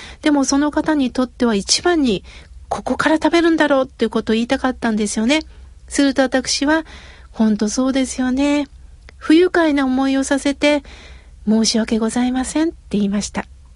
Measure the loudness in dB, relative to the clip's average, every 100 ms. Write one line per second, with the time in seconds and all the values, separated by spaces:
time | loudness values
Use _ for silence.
0 | -18 -4 0 2 2 2 0 0 0 0
1 | 0 -2 -4 0 0 0 0 -2 0 2
2 | 2 0 -6 -18 -20 -20 -10 -8 -6 -2
3 | 2 2 2 2 2 2 2 2 0 -2
4 | -2 -2 -2 -2 0 -2 -2 -2 -2 -2
5 | -2 -2 0 0 -2 -14 -20 -20 -6 0
6 | 2 2 0 0 -2 -2 0 0 -2 -14
7 | -20 -20 -20 -2 0 2 -2 0 0 0
8 | -2 -2 -2 0 0 0 -2 -10 -20 -20
9 | -20 -16 2 4 4 2 2 2 0 0
10 | 0 0 0 0 0 0 2 0 -2 -16
11 | -20 -20 -20 -10 0 2 2 0 0 0
12 | 0 0 -2 -2 -2 -2 -2 -4 -6 -2
13 | 0 -2 -4 -8 -10 -16 -20